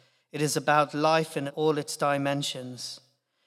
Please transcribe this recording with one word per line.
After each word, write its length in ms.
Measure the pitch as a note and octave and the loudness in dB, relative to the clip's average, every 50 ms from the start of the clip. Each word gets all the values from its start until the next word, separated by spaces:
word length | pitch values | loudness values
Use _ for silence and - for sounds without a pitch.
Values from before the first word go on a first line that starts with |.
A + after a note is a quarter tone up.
| _ _ _ _ _ _ | _ _ _ _ _ _
it 100 | - D3 | -4 -2
is 140 | D3+ C#3+ - | -2 0 0
about 380 | D3+ C3+ D3+ D3 D3+ D3 C#3+ - | 0 2 4 4 4 4 2 0
life 420 | D3 D#3 D#3 D#3+ D#3+ D#3+ D#3+ - | 0 2 4 4 4 2 0 -4
in 140 | D#3 C#3 C#3 | -6 -6 -4
all 280 | - D#3 D#3 D#3 D3+ | -2 0 0 2 2
its 200 | D3 C#3+ - - | 0 -2 -6 -4
dimensions. 1040 | - D3 C#3+ C#3+ C#3 C#3 C#3 C#3+ C#3+ C#3+ - - C3+ B2+ B2+ B2+ A#2+ - - - - - _ _ _ _ _ _ _ _ | -2 0 0 2 2 0 0 0 -2 -2 -4 -6 -8 -10 -12 -12 -12 -12 -12 -14 -14 -18 _ _ _ _ _ _ _ _